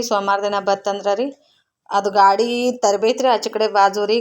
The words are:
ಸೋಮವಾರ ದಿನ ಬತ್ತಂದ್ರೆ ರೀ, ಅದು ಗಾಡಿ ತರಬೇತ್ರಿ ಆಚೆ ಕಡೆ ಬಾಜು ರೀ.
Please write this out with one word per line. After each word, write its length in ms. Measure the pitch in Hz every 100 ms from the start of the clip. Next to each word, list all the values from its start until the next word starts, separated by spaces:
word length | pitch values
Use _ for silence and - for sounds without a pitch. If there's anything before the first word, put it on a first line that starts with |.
ಸೋಮವಾರ 360 | 233 208 196 196
ದಿನ 160 | 202 202
ಬತ್ತಂದ್ರೆ 540 | 196 196 202 202 196
ರೀ, 140 | 202 277 - _ _ _ _ -
ಅದು 180 | 202 202
ಗಾಡಿ 380 | 202 196 202 240 240 247 247
ತರಬೇತ್ರಿ 500 | 208 202 220 247 254
ಆಚೆ 220 | 220 226
ಕಡೆ 160 | 214 214
ಬಾಜು 340 | 202 196 202
ರೀ. 120 | 208 233